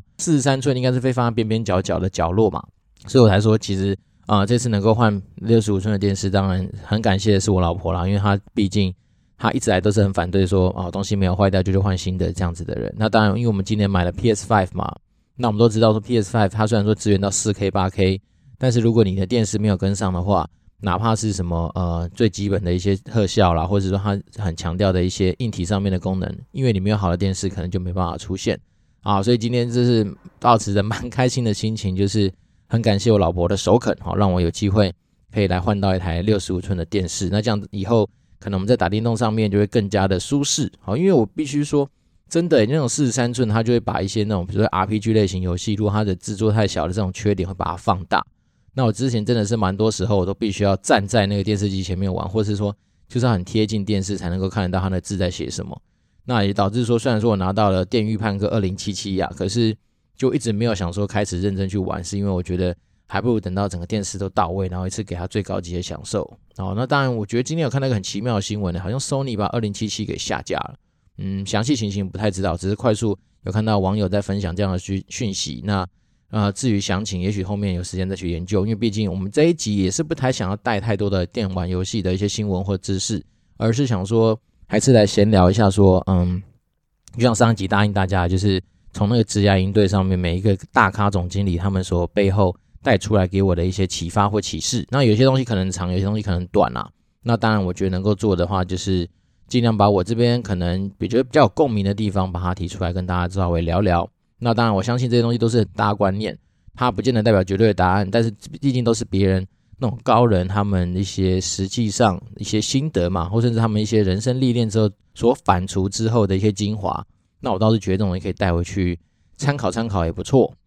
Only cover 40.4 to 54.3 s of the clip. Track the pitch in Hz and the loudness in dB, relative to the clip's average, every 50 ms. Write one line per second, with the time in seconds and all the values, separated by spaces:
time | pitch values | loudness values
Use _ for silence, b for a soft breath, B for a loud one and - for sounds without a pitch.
40.4 | 143 139 - - 139 - - _ - - 104 131 175 196 185 139 110 104 - - | 0 0 -2 -2 -2 -4 -6 _ -8 -4 -2 0 2 4 4 4 4 2 -2 -4
41.4 | 156 135 139 147 147 143 - 143 139 139 _ _ _ _ _ _ _ _ - 165 | -6 -4 -2 -4 -2 0 0 0 0 -2 _ _ _ _ _ _ _ _ -2 -2
42.4 | 170 175 156 131 107 107 139 160 143 135 - - 151 127 107 - 120 120 123 120 | 2 4 4 4 4 4 2 0 0 0 0 0 0 0 0 0 -2 -2 0 0
43.4 | 127 110 104 113 113 117 123 117 - - - - 90 98 - 113 104 104 107 95 | 0 0 0 0 2 2 2 2 0 -2 -2 -2 -4 -2 -2 -2 -2 0 -2 -2
44.4 | 87 90 95 95 107 - - 92 95 95 107 107 101 113 110 110 104 92 95 92 | -2 -2 0 0 0 0 2 0 0 0 -2 -2 0 2 2 2 2 2 0 -2
45.4 | 92 90 87 92 - - 107 98 110 101 98 107 107 104 92 90 - - 107 95 | -4 -4 -4 -4 -4 -4 -2 -2 0 0 0 0 0 -2 -2 -4 -6 -8 -6 -2
46.4 | 107 110 104 113 107 95 - 92 76 82 90 104 104 92 92 - - 107 101 92 | 0 2 2 2 0 0 0 -2 -4 -2 -2 -2 -4 -4 -4 -2 -2 0 0 0
47.4 | 92 92 98 92 - - 87 98 - - 101 90 87 - - 92 - - _ _ | -2 -4 -6 -6 -6 -6 -6 -4 -2 -2 -2 -2 -2 -2 -2 -2 -2 -4 _ _
48.4 | _ _ _ _ _ _ _ - 131 113 104 - 123 135 117 113 104 104 123 117 | _ _ _ _ _ _ _ -2 0 0 0 0 -2 -2 -2 -2 0 0 0 0
49.4 | 104 101 117 113 107 92 95 98 107 113 107 - 92 - 104 98 90 90 98 - | 0 0 0 0 0 0 0 0 0 0 0 -2 -2 0 0 0 0 0 -2 -4
50.4 | - 107 98 - 104 98 98 95 - - 151 113 98 98 - 117 101 95 104 101 | -4 -4 -2 0 0 0 0 0 0 2 2 2 2 0 0 0 0 2 0 -2
51.4 | 95 104 107 98 104 104 95 95 92 87 95 87 98 95 92 - 76 80 95 110 | -2 -2 -2 0 0 -2 -2 -4 -4 -4 -4 -4 -4 -4 -4 -4 -6 -4 -2 -2
52.4 | 107 101 104 98 104 101 101 - _ _ _ _ _ _ - 127 117 127 113 92 | -2 -2 -2 -2 -2 -4 -4 -6 _ _ _ _ _ _ -4 -2 0 0 0 0
53.4 | 90 - - 110 110 104 113 107 98 92 107 98 92 90 104 92 87 85 | -2 -2 0 0 0 0 -2 -4 -4 -2 -2 -2 -2 -4 -6 -6 -4 -4